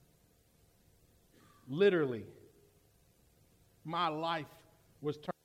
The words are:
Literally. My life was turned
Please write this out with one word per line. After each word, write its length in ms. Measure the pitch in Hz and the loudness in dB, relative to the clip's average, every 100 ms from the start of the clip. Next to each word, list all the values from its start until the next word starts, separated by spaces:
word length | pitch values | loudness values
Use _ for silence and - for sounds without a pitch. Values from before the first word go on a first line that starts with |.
| _ _ _ _ _ _ _ _ _ _ - _ _ - - - - | _ _ _ _ _ _ _ _ _ _ -20 _ _ -20 -20 -20 -10
Literally. 580 | 143 202 175 139 113 - - - - - _ _ _ _ _ _ _ - _ - _ | 4 6 6 2 -2 -8 -18 -20 -20 -20 _ _ _ _ _ _ _ -20 _ -20 _
My 240 | 151 170 170 | -8 -2 0
life 400 | 156 165 165 147 - - - _ - | 0 -2 -4 -6 -16 -20 -20 _ -6
was 160 | 147 147 | -6 -4
turned 140 | - - | -8 -12